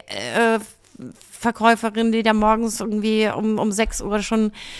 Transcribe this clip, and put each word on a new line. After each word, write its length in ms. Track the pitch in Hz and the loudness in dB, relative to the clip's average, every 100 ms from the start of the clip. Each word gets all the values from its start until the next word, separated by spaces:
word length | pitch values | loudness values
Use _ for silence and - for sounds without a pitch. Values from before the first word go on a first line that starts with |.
| - | -8
äh, 520 | 104 117 190 226 226 214 - _ - 127 - - - | -10 -4 2 2 2 -2 -18 _ -18 -16 -16 -20 -4
Verkäuferin, 760 | 233 226 226 226 226 214 226 | -4 2 4 4 0 0 0
die 100 | 226 | 2
da 80 | 220 | 2
morgens 460 | 214 214 220 226 214 | 4 4 2 0 -4
irgendwie 480 | 220 208 214 214 214 | -4 -2 0 2 2
um, 320 | - 214 214 | 0 0 0
um 140 | 214 | 0
sechs 280 | 196 214 - | 0 -2 -4
Uhr 200 | - 208 | -4 -4
schon 320 | 196 220 214 - - - | 0 0 0 -4 -14 -14